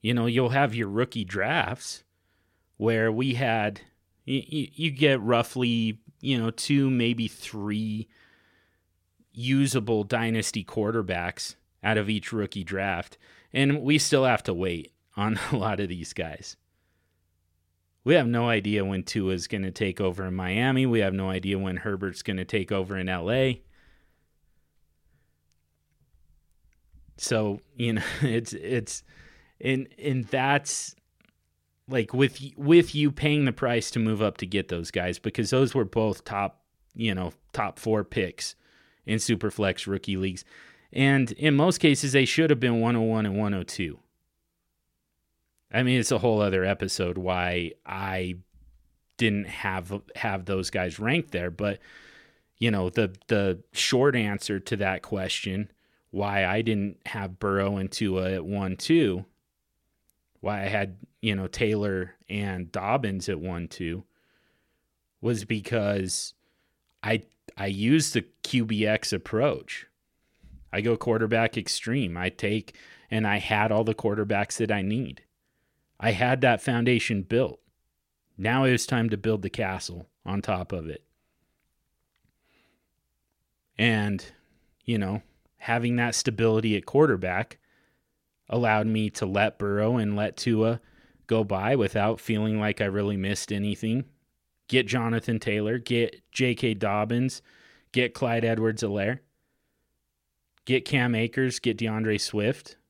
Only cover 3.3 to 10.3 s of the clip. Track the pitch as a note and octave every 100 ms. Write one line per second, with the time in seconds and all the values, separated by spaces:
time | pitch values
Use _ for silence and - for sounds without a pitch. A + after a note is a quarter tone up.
3.3 | A#2+ C3 A2+ G#2 G2+ - _ _ _ -
4.3 | C3+ - D3+ B2+ - D#3+ C3+ D3 C3 G#2+
5.3 | A#2 A#2+ B2+ B2 A#2 A2+ A2 - _ C3+
6.3 | B2+ A2+ - - C#3 C3+ B2+ A#2 A#2 A2+
7.3 | - - A2 G2+ G#2+ A2 G#2+ A2+ _ _
8.3 | _ _ _ _ _ _ _ _ _ _
9.3 | A#2 B2 C3+ C#3 C3 A2 A2 G2+ A#2 A2+